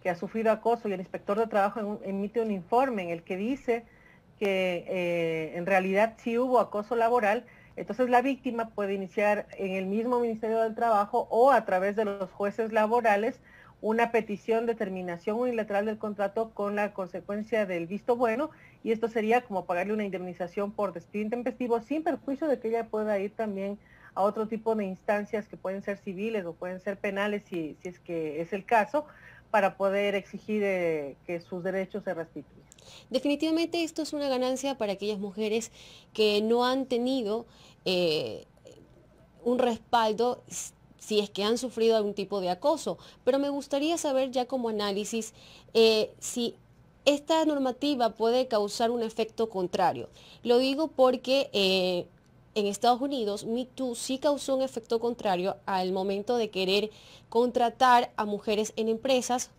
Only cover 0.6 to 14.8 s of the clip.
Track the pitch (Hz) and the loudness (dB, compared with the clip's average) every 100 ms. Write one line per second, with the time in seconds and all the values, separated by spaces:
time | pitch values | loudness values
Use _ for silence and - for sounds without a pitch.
0.6 | 226 233 214 185 185 - - 202 226 214 | 0 0 -2 -6 -8 -10 -4 -2 0 2
1.6 | 196 214 202 214 196 196 202 240 226 196 | 0 0 -6 -6 -6 -4 -2 -2 -2 -4
2.6 | 170 240 269 220 175 170 - 185 220 269 | 0 2 2 -2 -4 -6 -6 -4 -4 -4
3.6 | - 233 233 - - - _ _ 202 190 | -2 -4 -4 -20 -20 -20 _ _ -2 0
4.6 | 185 175 - 190 175 170 165 160 156 175 | 0 -2 -4 -4 -2 0 -2 -2 -6 -6
5.6 | 175 190 190 190 220 220 240 233 254 247 | 2 2 4 2 2 0 -2 0 4 2
6.6 | 190 208 208 233 226 247 208 226 240 - | 2 -4 -2 0 2 4 2 0 -4 -20
7.6 | - - 180 214 254 247 262 269 254 233 | -20 -14 -8 -2 4 4 4 -2 -4 -4
8.6 | 226 - 196 196 185 - 208 208 - - | -6 -4 -4 -4 -4 0 2 2 -2 -8
9.6 | 196 190 190 208 233 240 240 220 220 226 | -4 -4 -2 -2 0 0 0 -2 -2 0
10.6 | 226 220 233 208 208 202 - 220 269 247 | 0 0 2 4 2 0 2 6 8 6
11.6 | 226 185 196 202 208 202 185 - 202 208 | 4 0 2 0 -2 -2 -8 -4 -4 -2
12.6 | 220 220 214 240 226 202 233 262 - - | 0 2 4 4 4 2 0 -4 -20 -20
13.6 | - - 208 226 226 233 220 202 - 226 | -20 -6 -2 2 2 2 0 -6 0 0
14.6 | 233 220 | 0 -2